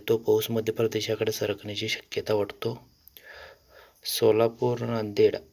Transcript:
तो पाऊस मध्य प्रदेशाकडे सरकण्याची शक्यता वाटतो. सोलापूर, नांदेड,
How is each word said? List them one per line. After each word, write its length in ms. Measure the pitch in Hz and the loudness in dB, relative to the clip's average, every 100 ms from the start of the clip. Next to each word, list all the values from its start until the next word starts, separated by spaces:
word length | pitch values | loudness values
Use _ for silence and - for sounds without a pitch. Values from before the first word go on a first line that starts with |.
| - | 0
तो 80 | 113 | 0
पाऊस 340 | 117 110 110 | 2 2 2
मध्य 200 | 113 110 | -2 -2
प्रदेशाकडे 600 | 107 113 110 107 110 110 | 0 0 -2 -2 -2 -2
सरकण्याची 580 | 107 104 101 104 101 110 | -2 -4 -4 -8 -8 -6
शक्यता 440 | - - - - | -6 -8 -8 -2
वाटतो. 560 | 107 101 - 117 117 - _ _ - - - - - _ - - _ - | 0 -2 -4 -6 -6 -12 _ _ -20 -20 -20 -20 -20 _ -20 -20 _ -6
सोलापूर, 760 | - 113 107 113 117 123 120 | 2 4 6 4 2 -2 -2
नांदेड, 560 | 120 117 107 101 107 - - | -2 -4 -2 4 4 4 -8